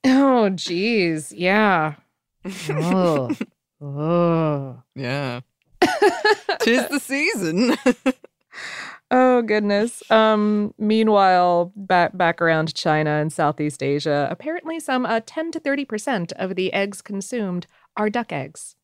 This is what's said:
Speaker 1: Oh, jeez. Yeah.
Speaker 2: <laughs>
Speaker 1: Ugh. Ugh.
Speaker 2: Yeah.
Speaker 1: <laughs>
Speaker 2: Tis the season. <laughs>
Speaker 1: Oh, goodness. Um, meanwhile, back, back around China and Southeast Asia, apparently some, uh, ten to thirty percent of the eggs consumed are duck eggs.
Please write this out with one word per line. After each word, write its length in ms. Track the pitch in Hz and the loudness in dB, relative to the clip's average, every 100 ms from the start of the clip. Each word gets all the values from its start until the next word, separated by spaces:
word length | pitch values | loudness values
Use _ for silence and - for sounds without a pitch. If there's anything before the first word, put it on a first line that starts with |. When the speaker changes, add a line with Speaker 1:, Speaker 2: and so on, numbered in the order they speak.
| 262 | 4
Speaker 1:
Oh, 440 | 262 277 254 208 | 4 4 4 2
jeez. 800 | 190 - 175 214 226 170 160 147 - | 0 -4 -2 0 2 0 -2 -6 -4
Yeah. 600 | 180 202 214 180 156 151 _ _ _ _ 185 | 0 2 4 2 0 -6 _ _ _ _ -14
Speaker 2:
<laughs> 0 | 190 - | -10 -6
Speaker 1:
Ugh. 680 | 151 165 185 180 147 123 - - _ _ _ | -4 0 2 2 2 -2 -6 -8 _ _ _
Ugh. 960 | 143 139 156 175 170 165 156 147 135 123 _ 131 | -10 -4 0 2 2 2 0 -2 -6 -14 _ -10
Speaker 2:
Yeah. 460 | 127 139 135 123 - _ _ _ | -6 -4 -6 -8 -12 _ _ _
Speaker 1:
<laughs> 800 | - 698 - - 427 403 - 359 | -2 2 2 2 0 0 -2 -2
Speaker 2:
Tis 260 | 320 247 - | 2 0 0
the 120 | 277 | -6
season. 760 | - 269 320 349 170 175 247 320 | -4 -2 -2 -2 -2 0 0 2
<laughs> 40 | 269 247 269 - - _ _ - - - - - _ | 0 0 -2 -4 -14 _ _ -16 -14 -14 -14 -18 _
Speaker 1:
Oh, 300 | 254 254 247 | 4 4 4
goodness. 600 | 226 214 208 202 233 - - | 2 0 2 0 0 -6 2
Um, 600 | 220 220 214 208 208 208 - | 4 4 4 2 0 -2 -4
meanwhile, 960 | 208 220 220 208 190 180 180 175 175 202 | 0 2 4 4 6 4 4 2 -2 -8
back, 400 | 196 180 165 180 | 0 2 2 2
back 280 | 170 170 | 0 2
around 320 | 170 160 160 - | 2 2 0 -4
China 340 | 170 156 151 | 0 0 0
and 200 | 151 151 | 0 -2
Southeast 480 | - 147 151 151 139 | 0 -2 0 -6 -4
Asia, 460 | 135 143 156 143 143 | -2 -2 0 0 -2
apparently 500 | 175 302 349 320 330 | -4 -8 -8 -8 -10
some, 240 | 302 254 | -4 -2
uh, 180 | 240 226 226 | -2 -4 -4
ten 260 | - 330 | -8 -6
to 60 | 320 | -6
thirty 240 | 285 277 | -4 -4
percent 480 | 277 214 - 220 170 | -4 -6 -4 -4 -4
of 220 | - 185 185 | -6 -6 -4
the 160 | 185 | -2
eggs 280 | 196 202 202 | -2 -4 -6
consumed 640 | - 196 196 247 196 180 - _ _ - | -10 -10 -6 -6 -4 -6 -8 _ _ -4
are 140 | 214 | -4
duck 200 | 233 233 | -4 -6
eggs. 440 | 156 139 - - _ | -8 -10 -14 -20 _